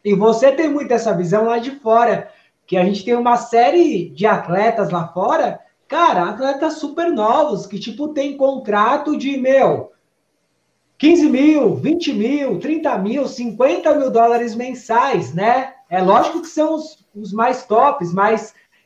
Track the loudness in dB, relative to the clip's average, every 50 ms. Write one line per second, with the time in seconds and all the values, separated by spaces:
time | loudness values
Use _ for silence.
0 | -2 0 0 4 4 2 4 4 4 4 4 2 0 0 -2 -4 -2 -2 -2 0
1 | 0 -2 -2 -2 -2 0 0 0 0 0 -2 -2 -4 -6 -10 -6 -2 2 2 4
2 | 4 2 0 -2 -6 -12 -20 _ _ _ _ _ _ -2 0 2 2 2 0 -2
3 | -2 -2 -2 0 2 0 0 0 0 0 2 4 4 6 4 4 4 4 2 -2
4 | -4 -6 -4 0 2 2 2 0 -2 -2 -2 0 0 0 0 0 -2 -2 -4 -4
5 | -6 -6 -6 -4 -2 0 0 0 0 -2 -4 -10 -16 _ _ _ _ -6 -2 2
6 | 2 2 2 2 0 -2 -4 -4 -4 -4 -2 -2 -4 -4 -4 -6 -10 -8 -6 -4
7 | -4 -2 -2 0 0 2 2 2 2 0 -2 -6 -8 -10 -12 -12 -10 -12 -8 -8
8 | -8 -6 -4 -4 -4 -4 -2 0 0 0 0 -4 -6 -4 0 0 2 2 0 0
9 | -2 -4 -4 -4 -4 -6 -6 -2 0 2 4 4 4 2 0 -2 -6 -12 _ _
10 | _ _ _ _ _ _ _ _ _ _ _ _ _ _ _ _ _ _ _ 2
11 | 4 4 6 6 4 2 2 4 4 4 4 4 2 0 0 0 -2 -2 -2 -2
12 | -2 -4 -4 -2 -2 -2 -2 -2 -2 -4 -4 -4 -4 -4 -4 -2 -2 -4 -2 -2
13 | -4 -4 -4 -4 -4 -6 -6 -8 -8 -8 -2 0 0 0 0 0 0 0 0 2
14 | 0 0 2 4 4 4 2 0 -2 -4 -6 -8 -8 -10 -10 -12 -6 -2 0 0
15 | 2 2 0 -2 -2 -4 -4 -2 0 2 2 0 -2 -6 -12 -20 _ _ -2 0
16 | 2 4 4 4 2 0 -4 -6 -10 -6 -2 -2 0 0 -2 -4 -6 -12 -18 _
17 | _ _ _ -16 -14 -8 -4 -2 -2 -2 -2 -4 -4 0 2 2 4 2 0 -2
18 | -6 -4 -2 0 0 0 0 -2 -4 -10 _ _ _ _ _ _ _